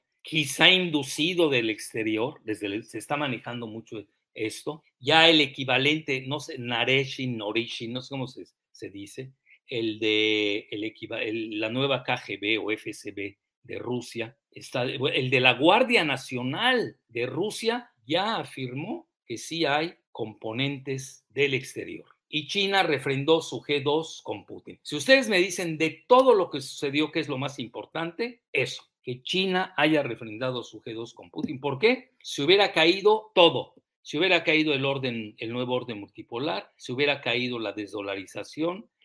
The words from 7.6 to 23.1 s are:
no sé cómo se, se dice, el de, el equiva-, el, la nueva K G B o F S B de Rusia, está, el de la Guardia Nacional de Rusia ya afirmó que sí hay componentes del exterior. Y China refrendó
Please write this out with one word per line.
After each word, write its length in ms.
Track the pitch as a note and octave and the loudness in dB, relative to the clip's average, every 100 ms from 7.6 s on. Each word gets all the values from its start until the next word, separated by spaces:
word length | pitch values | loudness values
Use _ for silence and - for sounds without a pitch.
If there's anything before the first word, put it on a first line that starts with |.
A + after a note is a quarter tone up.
| A#2 - A#2 | -4 -8 -8
no 80 | B2+ | -10
sé 80 | B2+ | -10
cómo 180 | C3+ B2+ | -8 -8
se, 180 | - - _ _ | -10 -20 _ _
se 180 | - G2+ | -18 -16
dice, 440 | G2+ G2+ - C3 _ _ _ - | -14 -14 -14 -16 _ _ _ -10
el 320 | A#2+ A2+ G#2+ | -4 -4 0
de, 680 | A2 G#2+ G#2+ G#2+ G#2 G#2 - | 2 4 4 2 2 -2 -6
el 120 | G#2+ | -8
equiva-, 380 | A2 - A2 A2+ | -8 -8 -10 -6
el, 380 | A#2 A2+ A2 G#2+ | -4 -4 -6 -6
la 100 | A2 | -4
nueva 340 | B2 C#3 B2+ | -2 0 -2
K 140 | C3 B2 | -2 -6
G 220 | - G#2+ | -6 -6
B 180 | G2+ A2 | -2 -2
o 140 | F#2+ | -2
F 180 | G#2+ A2+ | -4 -6
S 220 | G#2 G#2 | -10 -10
B 260 | G2+ G2 - _ _ | -10 -10 -12 _ _
de 140 | - G2 | -12 -10
Rusia, 600 | G#2 B2 A#2+ A#2 A2+ - _ | -6 -6 -6 -8 -10 -12 _
está, 340 | - - C3 | -18 -8 -4
el 460 | B2+ C3+ C#3 E3+ C3 | -4 -2 -2 0 2
de 100 | C3 | 4
la 140 | B2+ | 4
Guardia 500 | A#2+ D#3 G#3+ A#3+ A#3+ | 6 6 6 6 4
Nacional 920 | D#3+ B2+ - B2 B2+ D#3+ A#3+ B3+ C#3+ - _ | 2 -2 -4 -6 -4 -2 0 0 -2 -8 _
de 160 | A#2 A#2+ | -6 -4
Rusia 640 | C#3 G#3 - A3+ A#3+ - _ - | -2 -4 -2 -2 -2 -6 _ -4
ya 320 | E3 G#3 G#3 | -2 0 -2
afirmó 720 | C#3 - C3 B2+ F3 E4 - _ - | -6 -8 -8 -6 -8 -10 -12 _ -12
que 120 | A2+ | -10
sí 280 | - E3 D3+ | -8 -2 0
hay 280 | C#3+ E3+ - _ | 0 -2 -8 _
componentes 1120 | - G#2+ - A2+ A2+ C#3 C#3 C3+ C3+ - - _ | -10 -10 -8 -8 -2 -2 -4 -6 -8 -10 -16 _
del 240 | - C#3+ | -2 0
exterior. 520 | C3 - - F2+ E2 - _ _ | 0 -4 -10 -12 -12 -18 _ _
Y 140 | D3+ C#3+ | -8 -4
China 360 | G3+ G3 G3 | -2 2 2
refrendó 580 | E3+ C#3 C#3 | 2 0 0